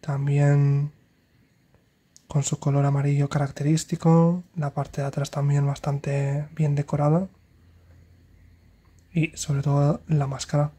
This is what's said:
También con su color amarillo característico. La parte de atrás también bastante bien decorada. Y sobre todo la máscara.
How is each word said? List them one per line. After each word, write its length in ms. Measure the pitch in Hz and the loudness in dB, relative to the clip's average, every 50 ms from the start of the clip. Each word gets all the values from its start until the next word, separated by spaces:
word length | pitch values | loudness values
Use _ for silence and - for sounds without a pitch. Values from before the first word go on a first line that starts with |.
También 920 | - - 143 135 139 143 143 143 143 143 143 143 143 143 139 139 143 147 - _ _ _ _ _ _ _ _ _ _ _ _ _ _ _ _ _ _ _ _ _ _ _ _ - _ | -6 -6 -6 -4 -2 0 2 4 4 4 4 4 4 4 2 2 0 -2 -6 _ _ _ _ _ _ _ _ _ _ _ _ _ _ _ _ _ _ _ _ _ _ _ _ -20 _
con 160 | _ - 147 139 | _ -4 -4 -2
su 160 | - - - | -2 -4 -4
color 280 | - 147 139 139 139 | -2 0 0 2 2
amarillo 420 | 143 139 139 139 143 143 143 143 139 | 2 2 0 0 0 2 0 0 0
característico. 1120 | - 147 143 135 - - 143 147 160 160 - - - 165 - 165 165 165 165 170 175 180 180 _ _ | 0 -2 -4 -4 -4 -4 0 0 0 0 0 -4 -8 -2 2 4 6 6 6 4 2 0 -6 _ _
La 140 | 175 147 143 | -6 -6 -6
parte 320 | - - 139 - - - 139 | -4 -6 -6 -6 -6 -6 -6
de 40 | |
atrás 240 | 139 135 - 139 - | -4 -4 -4 -6 -4
también 360 | - 147 143 143 143 143 143 | -4 -2 0 2 2 2 2
bastante 840 | 139 139 - - - 139 139 - 143 139 139 139 139 139 143 147 147 - | 0 -2 -4 -4 -4 -4 -4 -4 -4 -4 -2 -2 -2 -2 -4 -6 -8 -4
bien 220 | - 156 147 143 | -2 0 0 0
decorada. 540 | 143 143 - - 143 143 147 156 170 190 185 _ _ _ _ _ _ _ _ - - _ _ - - - _ _ _ _ _ _ _ - - - _ _ - _ _ _ _ _ - _ _ - | -2 -2 -2 -2 0 2 2 2 2 0 -4 _ _ _ _ _ _ _ _ -20 -20 _ _ -20 -20 -20 _ _ _ _ _ _ _ -20 -20 -20 _ _ -20 _ _ _ _ _ -20 _ _ -2
Y 240 | 170 156 160 - | -2 -2 -2 -4
sobre 240 | - - - 147 139 | -10 -6 -4 -2 -2
todo 400 | 139 147 143 143 143 143 156 - - - | 0 0 2 2 2 2 0 -2 -2 -2
la 180 | 160 147 139 | 0 0 0
máscara. 460 | 135 139 127 - - - 147 147 147 - | -2 -6 -8 -10 -4 -2 0 0 0 -4